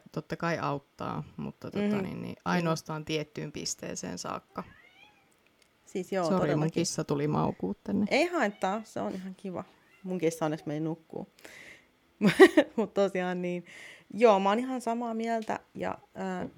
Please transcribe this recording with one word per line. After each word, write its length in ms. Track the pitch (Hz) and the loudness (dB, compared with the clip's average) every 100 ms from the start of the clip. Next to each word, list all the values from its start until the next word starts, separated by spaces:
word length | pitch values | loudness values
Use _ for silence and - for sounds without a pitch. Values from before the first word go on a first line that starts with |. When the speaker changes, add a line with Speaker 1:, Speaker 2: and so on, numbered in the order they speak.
| - | -8
Speaker 1:
totta 260 | - - 165 | -12 -8 -6
kai 200 | 170 165 | -4 -2
auttaa, 640 | 143 143 - - - 113 151 - | -2 -4 -8 -12 -8 -8 -10 -10
mutta 340 | 143 - - | -12 -10 -8
tota 140 | - 208 208 | -4 -2 -2
Speaker 2:
Mhm. 80 | |
Speaker 1:
niin, 180 | 185 165 | -4 -8
niin 140 | 175 - | -10 -8
Speaker 2:
Kyllä. 60 | 180 | -2
Speaker 1:
ainoastaan 600 | 180 165 160 - 156 156 | 0 0 -2 -4 -10 -4
tiettyyn 460 | 156 151 - 156 | -4 -4 -8 -10
pisteeseen 680 | - - - - - - 90 | -8 -8 -8 -8 -10 -10 -10
saakka. 460 | - - - - - - - - - _ _ _ _ _ _ _ - | -8 -10 -10 -14 -14 -18 -20 -20 -20 _ _ _ _ _ _ _ -10
Speaker 2:
Siis 260 | 202 180 | -8 -4
joo, 120 | 190 165 | -2 2
Speaker 1:
Sori, 100 | 185 | 2
mun 60 | |
Speaker 2:
todellakin. 300 | 156 156 156 | 2 2 0
Speaker 1:
kissa 320 | 170 170 - | 0 -2 -2
tuli 240 | - 143 151 | -2 0 0
maukuut 560 | 156 160 - 185 208 | 0 0 -2 -4 -6
tänne. 220 | - 196 208 | -4 -2 2
Speaker 2:
Ei 160 | 247 349 | 2 2
haittaa, 540 | 349 214 202 190 214 214 | 2 -2 0 -2 -2 -6
se 140 | 202 | -6
on 140 | 202 190 | -6 -6
ihan 200 | 185 185 | -10 -12
kiva. 280 | 190 175 - - _ _ | -10 -8 -10 -18 _ _
Mun 140 | 190 185 | -8 0
kissa 280 | 160 165 156 | 0 0 -2
onneksi 220 | 156 - | -2 -4
meni 120 | 151 | -4
nukkuu. 480 | 160 165 _ - - - - - - - _ _ _ _ | -4 -6 _ -12 -12 -16 -20 -20 -20 -20 _ _ _ _
<laughs> 560 | 202 - 349 311 285 - | 2 10 10 10 4 0
Mut 180 | 202 | -2
tosiaan 480 | - 196 185 180 180 | 2 0 0 -2 -2
niin, 240 | 180 175 175 - - - - | -4 -6 -8 -18 -20 -20 -14
joo, 260 | 196 233 196 | 6 6 8
mä 100 | 196 | 4
oon 100 | 214 | 2
ihan 220 | 254 254 | 0 -4
samaa 320 | 233 233 233 | -4 -4 -4
mieltä 460 | 226 226 233 220 - - | -4 -2 -2 -4 -8 -8
ja, 240 | 190 185 - - - | -8 -6 -6 -12 -10
äh, 280 | 190 185 269 | -6 -6 -8